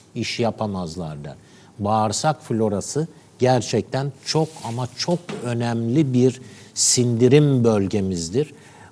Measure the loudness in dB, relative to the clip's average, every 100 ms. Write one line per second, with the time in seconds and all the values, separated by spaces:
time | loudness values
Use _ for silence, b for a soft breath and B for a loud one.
0 | b -8 -6 -2 -2 -2 -6 -6 -8 -8
1 | -10 -10 -14 -16 B B B -8 -2 0
2 | 0 -2 -2 -4 -4 -2 0 -2 -4 -6
3 | -6 B B -2 2 2 2 -2 -2 -4
4 | -6 -8 -4 -2 -2 -6 -8 -6 -8 -6
5 | -4 -4 -4 -8 -6 -4 -2 -2 0 0
6 | 2 4 4 2 B B B -4 0 2
7 | 2 4 6 6 6 4 4 2 2 0
8 | -2 -4 -4 -4 -4 B B B B